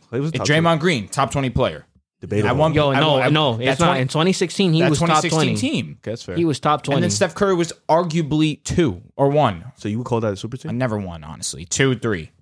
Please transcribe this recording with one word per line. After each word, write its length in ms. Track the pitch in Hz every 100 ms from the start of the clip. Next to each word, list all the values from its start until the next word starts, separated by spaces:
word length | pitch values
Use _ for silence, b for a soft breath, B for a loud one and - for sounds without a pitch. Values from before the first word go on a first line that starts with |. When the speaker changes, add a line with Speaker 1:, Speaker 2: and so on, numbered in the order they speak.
| _
Speaker 1:
Clay 120 | 120
was 100 | 151
a 40 | 143
Speaker 2:
If 20 |
Speaker 1:
top 100 | 101
Speaker 2:
Draymond 140 | 156
Speaker 1:
player. 140 | 165 165
Speaker 2:
Green, 300 | 175 135 92
top 240 | - 135
twenty 180 | 143 131
player. 360 | 131 110 76 - _ _ _
Speaker 1:
Debatable. 520 | - 104 107 131 156
Speaker 3:
Yo, 160 | 151 143
Speaker 2:
I 80 | 139
Speaker 3:
no, 120 | 156
Speaker 2:
want, 180 | 135 131
Speaker 3:
no, 240 | 151 147 110
Speaker 2:
that 100 | 127
Speaker 3:
it's 120 | 135
not. 60 | 170
Speaker 2:
twenty 120 | 135
Speaker 3:
In 60 | 131
twenty 260 | 147 180
sixteen, 400 | 180 180 - 190
he 80 | 160
Speaker 2:
that 80 | -
Speaker 3:
was 80 | 143
top 100 | 170
Speaker 2:
twenty 140 | 156
sixteen 180 | 165 160
Speaker 3:
twenty. 160 | 135 107
Speaker 2:
team. 420 | 262 214 80 -
Speaker 1:
Okay, 100 | 107
that's 120 | 117
fair. 120 | - 123
Speaker 3:
He 100 | 170
was 140 | 135
top 220 | 151 147
twenty. 120 | - 151
Speaker 2:
And 60 |
then 80 | 135
Steph 240 | - 185 -
Curry 180 | 202
was 180 | 180 165 - -
arguably 760 | 160 180 165 147 156 156 -
two 400 | - - 151 90 - -
or 140 | 139
one. 360 | 147 131 85 - -
Speaker 1:
So 100 | 104
you 120 | 110
would 60 | 120
call 120 | 113
that 120 | 110
a 20 | 98
super 220 | 113 127
Speaker 2:
I 60 | 156
Speaker 1:
team? 80 | 117
Speaker 2:
never 180 | 127 104
won, 260 | 95 82
honestly. 420 | 76 78 - 69 87
Two, 280 | - 135 127
three. 360 | 117 92 78 _